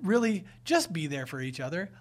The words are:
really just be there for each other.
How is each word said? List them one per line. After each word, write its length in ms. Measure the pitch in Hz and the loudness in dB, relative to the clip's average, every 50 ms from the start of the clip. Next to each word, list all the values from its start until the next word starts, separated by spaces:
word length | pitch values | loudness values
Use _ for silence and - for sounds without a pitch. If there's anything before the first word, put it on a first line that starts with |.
really 440 | 240 190 226 240 233 226 214 190 - - - - - | 2 4 4 4 4 4 2 0 -4 -10 -18 -8 0
just 280 | - 330 339 330 - | 2 2 2 2 2
be 160 | 175 160 151 143 | -2 -2 -2 -2
there 180 | 143 135 127 | -2 -4 -4
for 140 | - 143 131 | -6 -6 -4
each 180 | 131 131 127 - | -4 -4 -4 -4
other. 320 | 131 131 160 180 196 190 - - | -4 -4 -4 -4 -6 -6 -10 -16